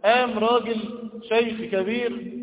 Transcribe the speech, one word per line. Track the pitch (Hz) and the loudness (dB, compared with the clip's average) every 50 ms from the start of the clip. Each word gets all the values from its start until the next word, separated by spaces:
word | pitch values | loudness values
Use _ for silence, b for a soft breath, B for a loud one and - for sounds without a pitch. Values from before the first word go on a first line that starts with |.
| - | 6
قام | 202 233 247 254 240 220 214 | 6 4 6 4 2 2 2
راجل | 214 226 240 240 220 226 233 214 220 - - - - - - 220 - - | 2 4 4 4 2 0 -4 -4 -4 -6 -8 -10 -12 -12 -12 -14 -4 0
شيخ | 220 226 240 226 220 220 226 - | 2 2 2 2 -2 -6 -6 -2
كبير | 196 190 185 196 226 240 240 233 - - - - - - | -2 -2 0 0 -2 -2 -2 -4 -4 -6 -10 -10 -10 -10